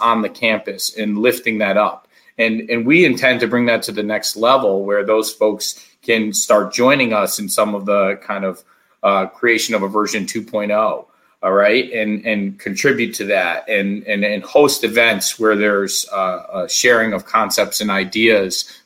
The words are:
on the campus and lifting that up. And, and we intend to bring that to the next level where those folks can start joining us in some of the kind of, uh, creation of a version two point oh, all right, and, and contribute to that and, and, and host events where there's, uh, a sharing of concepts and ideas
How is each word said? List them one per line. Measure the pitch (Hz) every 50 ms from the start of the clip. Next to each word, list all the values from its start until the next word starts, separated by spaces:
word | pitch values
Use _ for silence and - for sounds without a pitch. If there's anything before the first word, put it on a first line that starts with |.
on | 110 117 113 113 107
the | 98
campus | - - 120 113 110 104 - - 98 95 - - -
and | 110 107 107 104 104
lifting | 110 127 113 110 - 120 113 104
that | 107 98 98
up. | 104 104 92 - - - _ _ _ _ _ _ -
And, | 113 113 110 113 110 -
and | 120 117 113
we | 123 151 170 180
intend | 151 123 - 135 131 123 120
to | 120 110
bring | 117 120 120
that | 120 117 117 -
to | - 104
the | 107 104
next | 104 107 104 - - -
level | 107 113 120 131 135 127 104 95 98 98
where | 101 101 104 101
those | 104 110 110 110 - -
folks | - 110 107 101 98 - - - - - _ _ _ _
can | - 113 113 107 107 101
start | - - - 113 104 101 92 -
joining | - 120 127 143 139 131 117 110
us | 104 101 92 - -
in | 107 95
some | - - 107 107 104
of | 101 95
the | 101 101 101 98 95 101 - -
kind | - 104 101 98
of, | 95 90 - - _ _ _ _ _ _ _ -
uh, | 101 98 95 95
creation | 92 - - - 120 113 110 - - 113
of | 104 98
a | 98
version | 101 107 104 104 - 110 95
two | - - 113 104
point | - - 107 104 104 104
oh, | 107 110 104 85 - - - _ _ _ _ _ _ -
all | 95 95
right, | 101 101 104 110 123 127 127 123
and, | 113 107 107 107 104 95
and | 117 110 104 98 98 98 -
contribute | - 107 98 - - 143 131 117 117 104 110
to | - 104
that | 98 104 95 90 87 82 80 - -
and, | - 101 98 98 101 104 101
and, | 107 107 101 101
and | 104 104 101 95
host | - - 147 147 139 - - -
events | 110 104 117 117 117 110 98 - - - -
where | 117 110 107
there's, | 104 104 107 101 98 98 92 - - - - -
uh, | 98 95 92 92 90 - - 95
a | 95 90 85
sharing | - - - 123 123 113 110 110 104
of | 92 -
concepts | - - 113 107 98 - - 104 98 - -
and | 107 104
ideas | 95 98 95 92 - 107 113 113 110 104 98 95 90 - - - - - _